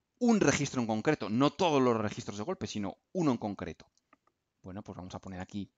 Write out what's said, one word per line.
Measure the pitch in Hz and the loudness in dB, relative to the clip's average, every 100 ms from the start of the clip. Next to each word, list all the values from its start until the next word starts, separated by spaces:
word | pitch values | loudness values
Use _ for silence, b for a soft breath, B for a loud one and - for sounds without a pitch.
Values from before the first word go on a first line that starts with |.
| _ - | _ 0
un | 240 214 | 4 6
registro | 156 139 143 131 | 4 2 0 -2
en | 113 | -2
concreto, | 110 127 151 101 | 0 2 0 0
no | 113 143 | 2 2
todos | - 185 143 | 4 2 4
los | 127 113 | 4 2
registros | 104 - 117 104 | 0 -4 -10 -8
de | |
golpe, | 104 285 107 | -6 -6 -6
sino | 107 101 - _ | -6 -6 -8 _
uno | 185 156 | -2 0
en | 117 | 0
concreto. | 110 98 85 - - _ _ _ _ _ _ _ | -2 -6 -10 -12 -18 _ _ _ _ _ _ _
Bueno, | 98 92 | -14 -12
pues | 107 98 | -12 -12
vamos | 90 | -12
a | 95 | -12
poner | 98 92 | -12 -12
aquí | 92 101 95 | -10 -10 -10